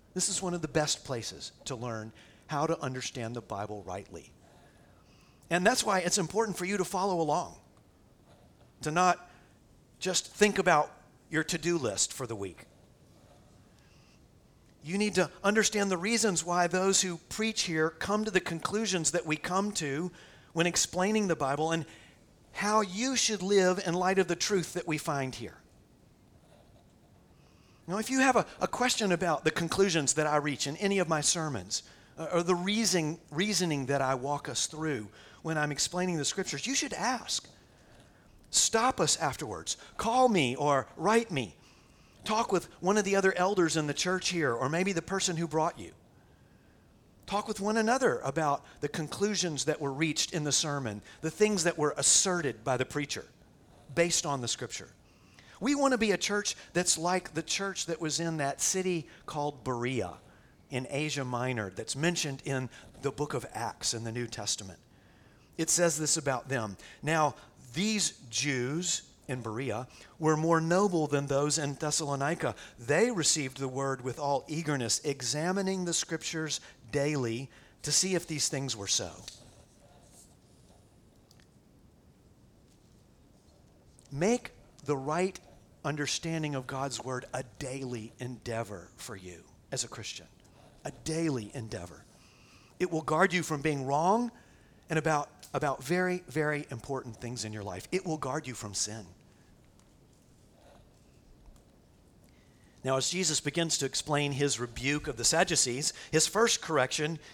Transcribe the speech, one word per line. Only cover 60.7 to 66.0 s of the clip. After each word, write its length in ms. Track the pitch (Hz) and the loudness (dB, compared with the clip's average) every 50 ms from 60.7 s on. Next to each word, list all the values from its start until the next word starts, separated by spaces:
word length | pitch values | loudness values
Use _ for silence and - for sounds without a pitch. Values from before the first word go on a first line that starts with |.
in 160 | - 123 131 - | -6 -6 -4 -4
Asia 340 | 143 139 156 156 143 147 131 | -4 -4 -2 -2 -2 -4 -4
Minor 460 | 127 123 120 123 127 127 113 104 95 | -2 -2 -2 -2 -2 -2 -2 -4 -4
that's 260 | - - - - - | -6 -8 -8 -6 -4
mentioned 440 | 135 156 175 175 165 - 147 135 131 - | 0 0 0 0 0 -2 -4 -4 -6 -4
in 260 | 139 135 131 127 120 - - - - - - - | -4 -2 -2 -4 -6 -8 -14 -20 -20 -10 -6 -4
the 80 | 139 | -4
book 240 | - - 147 143 - | -2 -2 -4 -2 -4
of 100 | 123 - - - | -4 -6 -6 -6
Acts 420 | 107 117 107 - - - - - | -6 -6 -6 -6 -4 -4 -4 -4
in 100 | 113 113 | -4 -4
the 80 | 113 113 | -6 -4
New 160 | 123 120 113 | -4 -4 -6
Testament. 500 | - - 104 - - - 104 92 82 - - - - - - - - - - - - - - - - - | -6 -6 -4 -4 -4 -4 -6 -10 -14 -18 -20 -20 -20 -20 -20 -20 -20 -20 -20 -20 -20 -20 -20 -10 -6 -4
It 120 | 160 - | 0 2
says 280 | - 170 175 170 147 | 4 4 4 4 4
this 180 | 151 | 2